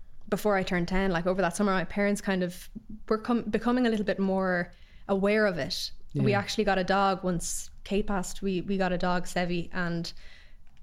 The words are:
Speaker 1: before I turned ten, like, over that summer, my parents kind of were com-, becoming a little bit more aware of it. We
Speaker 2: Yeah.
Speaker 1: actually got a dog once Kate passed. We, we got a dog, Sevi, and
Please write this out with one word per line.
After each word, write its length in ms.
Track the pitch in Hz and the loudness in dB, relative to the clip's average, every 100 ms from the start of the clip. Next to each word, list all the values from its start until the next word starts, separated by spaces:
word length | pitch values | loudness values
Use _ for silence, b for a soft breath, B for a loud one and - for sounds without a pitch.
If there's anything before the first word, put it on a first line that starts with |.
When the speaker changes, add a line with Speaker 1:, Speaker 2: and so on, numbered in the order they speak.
| - - - | -12 -14 -4
Speaker 1:
before 260 | 190 208 196 | 0 2 2
I 80 | |
turned 240 | 185 180 175 | 2 0 2
ten, 240 | 185 196 | 2 2
like, 160 | 165 175 | 2 0
over 140 | 185 | 2
that 140 | 170 170 | 0 2
summer, 180 | 208 | 2
my 100 | 190 | 2
parents 380 | 160 202 202 202 | 0 0 0 0
kind 200 | - 185 | 0 0
of 280 | 180 - - - - - - | 0 -4 -12 -14 -14 -14 -2
were 80 | 214 | -2
com-, 260 | 220 233 | 2 0
becoming 420 | 208 214 240 254 240 | 2 0 2 4 4
a 40 | |
little 160 | 220 208 | 2 0
bit 140 | 185 | 2
more 520 | 196 190 190 180 175 b b b b | 2 2 2 0 -2 b b b b
aware 380 | 196 202 214 214 | 0 4 4 2
of 120 | 165 | 0
it. 320 | 127 - - - - 147 | -4 -4 -6 -8 -6 0
We 160 | 139 | 2
Speaker 2:
Yeah. 80 | 202 | 2
Speaker 1:
actually 240 | 196 - | 0 0
got 140 | 202 190 | 2 2
a 60 | |
dog 400 | 180 196 196 185 | 2 4 4 2
once 460 | 185 170 - - - - | 0 -2 -2 -6 -8 -14
Kate 240 | - 202 214 | -4 -2 0
passed. 340 | 202 185 - | 0 -2 -4
We, 200 | 208 180 | -2 -2
we 160 | 175 190 | 0 0
got 160 | 185 | 0
a 40 | 175 | 0
dog, 280 | 180 180 175 | 0 0 0
Sevi, 440 | 180 180 175 165 | -2 0 -2 -2
and 380 | 185 175 170 170 - B B B B - - | -2 -2 -2 -4 -8 B B B B -18 -14